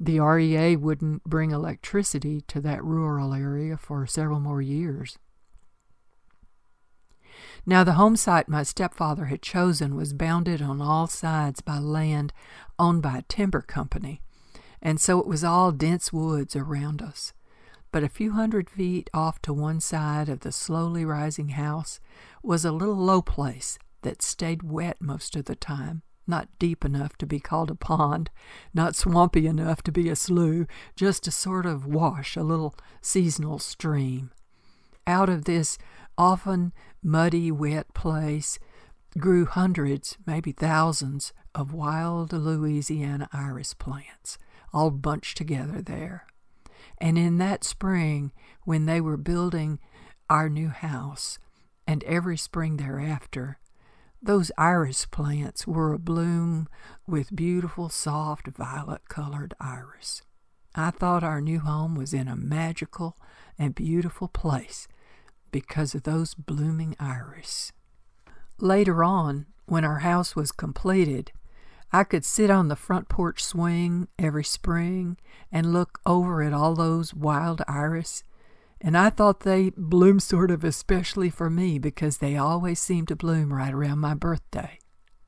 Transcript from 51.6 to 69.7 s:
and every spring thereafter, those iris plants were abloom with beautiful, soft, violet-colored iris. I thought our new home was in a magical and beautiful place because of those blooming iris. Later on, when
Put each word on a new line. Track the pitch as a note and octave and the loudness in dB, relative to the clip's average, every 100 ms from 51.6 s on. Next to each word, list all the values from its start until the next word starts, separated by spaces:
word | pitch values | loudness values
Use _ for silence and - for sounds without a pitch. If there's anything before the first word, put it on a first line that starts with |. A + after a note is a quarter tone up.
| _ _ - | _ _ -2
and | D3+ | -2
every | - F3 F3 E3 | 0 -2 -2 -4
spring | - E3+ D#3+ D3 | -6 -4 -2 -2
thereafter, | C#3 C#3 D3+ C#3+ - C3 C3+ - - _ _ _ - - | -4 -4 -4 -6 -8 -8 -8 -10 -18 _ _ _ -20 -6
those | G#3 G3+ E3 - | 2 2 2 2
iris | E3+ F3 C#3+ C3 - | 4 4 2 -2 -4
plants | - D3 D3 D3 - - | -4 -2 -2 -4 -8 -4
were | D#3+ D#3 D3+ | 0 0 -2
abloom | E3+ E3+ E3+ E3+ E3+ D#3+ D#3 - - - - | -2 0 0 0 0 -2 -4 -10 -20 -16 -4
with | D#3 C#3 | -4 -2
beautiful, | D#3+ E3+ F3+ F3 - E3 | -2 0 0 -2 -6 -6
soft, | - D3+ D3 D#3 D3+ - | -6 -4 -4 -4 -8 -10
violet-colored | - B2+ C#3 D3 D3+ - - D3 C#3+ C#3+ - | -10 -10 -8 -10 -12 -10 -10 -8 -8 -10 -10
iris. | C3+ B2+ B2+ - - - - _ _ _ - | -10 -12 -16 -16 -14 -14 -16 _ _ _ -10
I | - D#3+ | -4 -2
thought | - F3+ F3 | 0 2 2
our | E3 D3 | 0 -2
new | D3+ E3 | -2 -2
home | D3+ D3+ D#3+ | -2 -2 -2
was | D3+ C3+ | -4 -4
in | D3 C3+ | -4 -4
a | B2+ | -4
magical | C3+ D3+ E3 E3 E3 - E3 - - - - - | -4 -2 -2 -6 -8 -8 -8 -10 -20 -20 -14 -4
and | D3 | -4
beautiful | - D#3 E3+ F3 - F3+ | -2 -2 0 -2 -6 -6
place | - D#3+ C3 - - - - - - - _ - | -2 0 -2 -4 -16 -18 -20 -20 -20 -20 _ -8
because | C#3+ - D#3 D3 | -8 -4 -4 -2
of | D3 | -4
those | D3+ D#3+ E3 | -2 -2 -2
blooming | - - D3 D#3 D#3+ D#3+ - | -6 -6 -2 -2 -2 -4 -6
iris. | C#3 B2+ B2+ - - - - - _ - - _ - - - - | -6 -6 -10 -16 -12 -10 -10 -14 _ -20 -20 _ -20 -16 -14 0
Later | F#3+ G3 F#3+ E3 | 4 6 6 4
on, | E3+ F#3+ D3+ C#3+ D3 - | 4 4 2 -2 -6 -12
when | - | -2